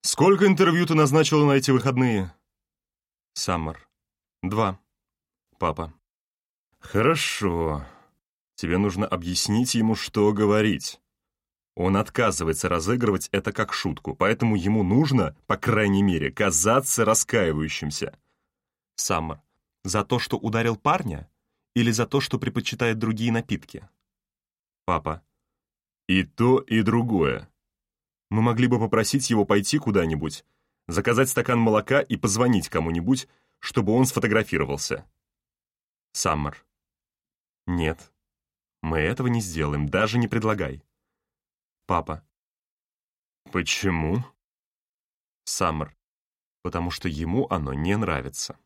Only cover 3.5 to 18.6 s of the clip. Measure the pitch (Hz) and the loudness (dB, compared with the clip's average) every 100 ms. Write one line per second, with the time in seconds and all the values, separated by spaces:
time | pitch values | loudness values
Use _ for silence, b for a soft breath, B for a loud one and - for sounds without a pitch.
3.5 | 90 78 78 _ _ _ _ _ _ 95 | -2 -4 -8 _ _ _ _ _ _ -4
4.5 | 104 104 95 _ _ _ _ _ _ _ | 0 0 -2 _ _ _ _ _ _ _
5.5 | _ 85 78 80 - _ _ _ _ _ | _ -4 -4 -10 -14 _ _ _ _ _
6.5 | _ _ _ - 98 120 165 - - 101 | _ _ _ -6 0 2 2 -2 -2 -2
7.5 | 85 82 76 71 B B _ _ _ _ | -2 -2 -4 -8 B B _ _ _ _
8.5 | - 80 90 101 92 - 87 85 90 - | -10 -4 0 0 -2 -4 -4 -4 -4 -2
9.5 | 107 127 120 110 107 - - 104 104 107 | 0 0 0 0 -2 -4 2 2 4 2
10.5 | 107 107 82 - - _ _ _ _ _ | 4 2 -2 -6 -14 _ _ _ _ _
11.5 | _ _ - 90 98 107 - 113 95 82 | _ _ -4 0 0 0 0 0 0 -2
12.5 | 80 90 87 80 123 117 95 - 98 101 | -2 -2 -2 0 0 2 0 -2 -4 -4
13.5 | - 107 - 92 73 - - 92 113 120 | -4 -4 -2 -4 -6 -8 -2 0 2 2
14.5 | 107 90 110 95 113 156 131 80 - _ | 2 2 2 4 4 4 2 0 -4 _
15.5 | 104 - 107 104 98 101 85 69 - 101 | -2 0 2 4 4 2 2 -2 0 0
16.5 | 90 101 123 139 - 107 110 - 117 87 | 2 2 2 2 0 2 2 2 0 0
17.5 | 76 78 - 73 73 - - _ _ _ | 0 -4 -6 -8 -6 -8 -8 _ _ _
18.5 | _ | _